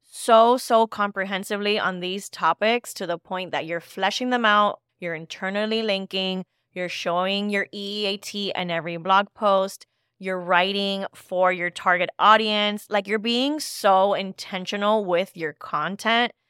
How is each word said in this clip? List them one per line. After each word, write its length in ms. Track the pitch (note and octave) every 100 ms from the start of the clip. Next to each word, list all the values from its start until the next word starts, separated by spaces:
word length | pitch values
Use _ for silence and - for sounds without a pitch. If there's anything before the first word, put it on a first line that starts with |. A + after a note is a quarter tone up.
so, 560 | _ - - A3+ A#3 B3+
so 280 | - A3+ A3+
comprehensively 920 | - G#3 G3 F#3+ G3 G3+ G#3 G#3 G#3
on 220 | F#3 F3+
these 280 | F3+ G3 -
topics 640 | - E3 E3+ G#3+ A#3+ -
to 140 | - F#3
the 100 | E3+
point 340 | - F#3 F3+
that 120 | D3
you're 160 | D#3+ E3+
fleshing 480 | - - F#3+ - B3+
them 160 | B3
out, 360 | A3 G#3 G#3 - _ _
you're 140 | F3
internally 680 | D#3+ E3 - F#3+ G3+ G#3+ A3
linking, 640 | A3 G3 F#3+ F#3+ F#3+ F#3 F#3 _ _
you're 160 | F3+ F3+
showing 580 | - - E3+ F#3+ G3+ G#3
your 180 | G3+ F#3+
E 320 | G3+ G3+ G#3
A 140 | G3+ G3+
T 340 | - G#3 G3
in 160 | - F3+
every 280 | E3 D#3+ E3+
blog 300 | F3 F#3+ G3+
post, 520 | _ G#3 G3 F#3+ - - _ _ _
you're 220 | F#3+ F#3
writing 680 | F3 F3+ F#3+ G3+ G3 G3 G3+
for 380 | - - F3+ F#3
your 180 | F#3 F3
target 400 | - F#3+ F3 E3+ -
audience. 680 | G3 A3 A3 G#3+ G#3 G#3 -
Like, 160 | G3+ G3
you're 120 | G#3+
being 420 | A3 A#3+ C4+ D4+
so 540 | - - G#3 F#3+ G3
intentional 880 | F3 G3 - - F#3 F3+ G3+ G3+ A3
with 320 | G3 E3+ G3 F3+
your 160 | D#3
content. 800 | C#3+ - D3+ D#3+ G3 A3 A#3 B3 -